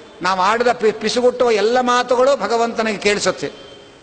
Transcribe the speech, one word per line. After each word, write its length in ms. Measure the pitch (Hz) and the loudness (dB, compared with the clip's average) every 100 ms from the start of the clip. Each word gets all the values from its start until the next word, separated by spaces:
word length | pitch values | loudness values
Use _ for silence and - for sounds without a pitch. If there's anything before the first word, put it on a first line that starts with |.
| - - | -20 -6
ನಾವು 180 | 180 190 | -2 0
ಆಡಿದ 280 | 185 233 240 | 0 2 0
ಪಿ-, 240 | 226 214 | 2 -2
ಪಿಸುಗುಟ್ಟುವ 580 | 208 220 240 247 247 240 | -2 -4 0 0 2 0
ಎಲ್ಲ 300 | 214 214 247 | 2 2 0
ಮಾತುಗಳು 560 | 247 247 247 247 262 269 | 0 0 0 2 2 2
ಭಗವಂತನಿಗೆ 600 | 202 226 233 214 220 196 | 0 0 -2 -2 -4 0
ಕೇಳಿಸುತ್ತೆ. 520 | 208 202 190 - 139 - - - - - | 0 0 -2 -4 -8 -10 -20 -20 -20 -8